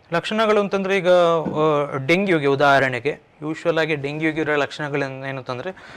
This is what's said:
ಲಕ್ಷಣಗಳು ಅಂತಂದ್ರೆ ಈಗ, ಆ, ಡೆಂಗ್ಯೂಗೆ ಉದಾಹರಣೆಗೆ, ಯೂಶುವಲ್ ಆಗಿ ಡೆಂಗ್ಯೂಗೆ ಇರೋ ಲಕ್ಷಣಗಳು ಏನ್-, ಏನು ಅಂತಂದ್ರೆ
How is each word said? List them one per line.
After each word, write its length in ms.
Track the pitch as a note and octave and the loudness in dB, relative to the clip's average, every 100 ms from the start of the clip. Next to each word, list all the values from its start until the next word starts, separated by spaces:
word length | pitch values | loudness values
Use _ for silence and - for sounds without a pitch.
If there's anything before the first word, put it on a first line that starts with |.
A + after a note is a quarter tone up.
| - | -6
ಲಕ್ಷಣಗಳು 460 | E3 - G#3+ A3 G#3+ | -4 -2 0 2 2
ಅಂತಂದ್ರೆ 380 | G3+ G3 F#3+ G3 | 2 -2 0 0
ಈಗ, 120 | F3 | 4
ಆ, 880 | F3+ E3+ E3 D3 D3 D#3 D3 C#3+ C#3+ C3+ | 6 6 2 -2 0 2 2 -2 -4 0
ಡೆಂಗ್ಯೂಗೆ 420 | F3 G3+ E3 C#3 | 0 2 2 2
ಉದಾಹರಣೆಗೆ, 720 | C#3 C#3+ C3+ C3 B2 C#3+ - _ _ | 4 4 4 2 -2 -6 -8 _ _
ಯೂಶುವಲ್ 360 | D3+ D#3+ F3 D#3+ | -10 -4 -2 0
ಆಗಿ 180 | D#3 D3 | -2 -2
ಡೆಂಗ್ಯೂಗೆ 460 | C#3 D3+ D#3+ D3+ | -4 -2 -2 -2
ಇರೋ 140 | D3+ D3 | -2 0
ಲಕ್ಷಣಗಳು 460 | C#3 - D3 C#3+ | -2 -4 -6 -4
ಏನ್-, 260 | C#3 C3+ C3+ | -4 -6 -10
ಏನು 80 | C3+ | -10
ಅಂತಂದ್ರೆ 380 | B2+ B2 F3+ F#3+ - | -8 -8 -8 -12 -18